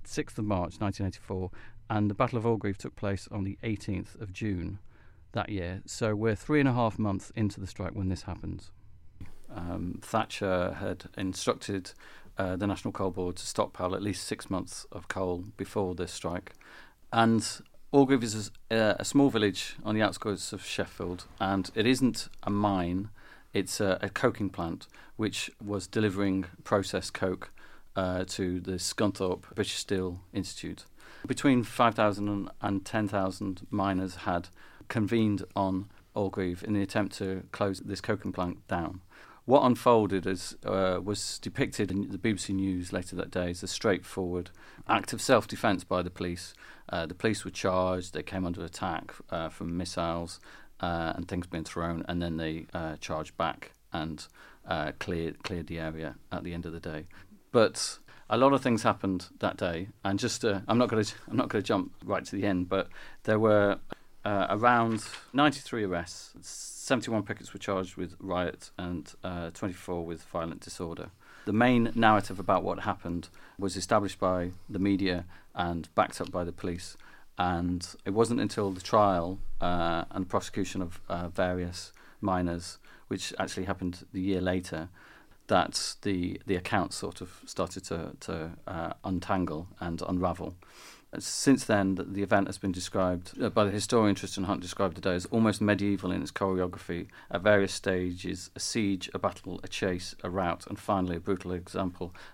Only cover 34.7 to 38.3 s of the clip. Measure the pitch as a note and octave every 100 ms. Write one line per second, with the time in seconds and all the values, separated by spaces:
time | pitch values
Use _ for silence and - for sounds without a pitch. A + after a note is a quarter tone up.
34.7 | - - - G2 A2+ A2 G2 F2+ - F#2+
35.7 | F#2+ G#2 - - - F#2+ G#2 F#2 F2+ A2
36.7 | G#2 F#2+ A2+ G2 - G2 F#2 - - G2+
37.7 | F#2+ - G2 - G#2+ -